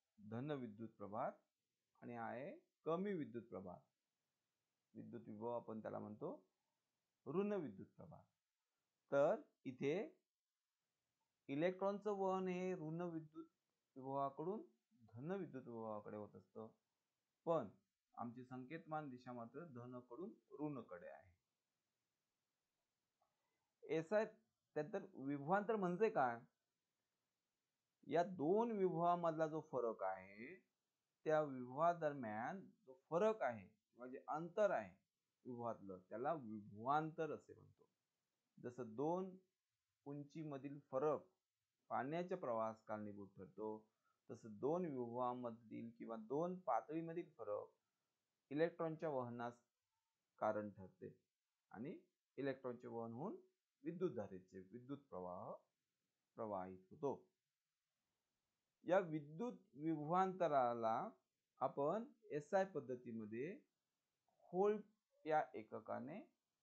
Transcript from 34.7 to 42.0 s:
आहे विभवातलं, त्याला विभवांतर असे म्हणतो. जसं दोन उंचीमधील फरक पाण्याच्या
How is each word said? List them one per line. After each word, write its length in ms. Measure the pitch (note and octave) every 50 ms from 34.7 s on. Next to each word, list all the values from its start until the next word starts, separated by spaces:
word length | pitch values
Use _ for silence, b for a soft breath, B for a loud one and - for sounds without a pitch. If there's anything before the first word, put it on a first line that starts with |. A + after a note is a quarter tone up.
आहे 220 | E3 A#2+ G#2 F#2 F2 - _ _ _ _ _ _ _ _ -
विभवातलं, 540 | B2 B2 A#2+ A#2+ A#2 G#2+ F2+ G2 G2 F#2 F#2 F#2 -
त्याला 240 | G2+ A2 B2+ D3 E3+
विभवांतर 1000 | D#3 B2+ G#2+ G#2+ G#2+ G#2 A2 G#2 G#2 A2+ C3 C#3+ D#3 D#3+ D#3+ D#3 E3 D#3+ D3+
असे 220 | B2+ G2 - - -
म्हणतो. 320 | G2 G2 G2 - - - _ _ _ _ _ _ _ _ _ _ _ _ _ _
जसं 380 | - - A#2+ B2 - B2 A2 G#2+
दोन 340 | A2+ D3 D#3+ F3 F#3 F#3+ F#3+ F#3 F#3 - _ _ _ _ _ _ _ _ _ _ _ -
उंचीमधील 760 | C#3+ C#3+ D3 C#3+ C#3+ - E3 D#3 D3+ C#3 C3+ C3 C#3+ C#3 C#3 - _
फरक 340 | C3+ C3 C#3 D#3 D3 G2+ - - _ _ _ _ _ _ _ _ _ _ _ -
पाण्याच्या 480 | A#2 A2